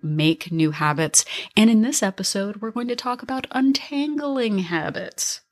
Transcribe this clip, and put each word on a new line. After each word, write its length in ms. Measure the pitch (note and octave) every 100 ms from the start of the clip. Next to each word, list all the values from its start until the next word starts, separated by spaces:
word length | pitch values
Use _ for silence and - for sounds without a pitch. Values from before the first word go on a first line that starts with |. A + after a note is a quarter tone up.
make 480 | D3+ D3+ D#3 D#3+ -
new 180 | E3 D#3
habits. 540 | D3+ D3+ D3 D#3 - - - - G#3
And 120 | A3+
in 140 | A3
this 180 | A#3+ D4+
episode, 580 | F#3+ F#3+ F#3 G3 G3+ G#3
we're 100 | A3
going 180 | A#3+ A#3+
to 80 | A#3+
talk 260 | B3 B3
about 240 | B3+ C4 -
untangling 1080 | B3+ C4+ C#4 - C#4+ D4+ D4 C#4+ C4 A3+ G3
habits. 800 | E3+ E3 D#3+ - - - - - _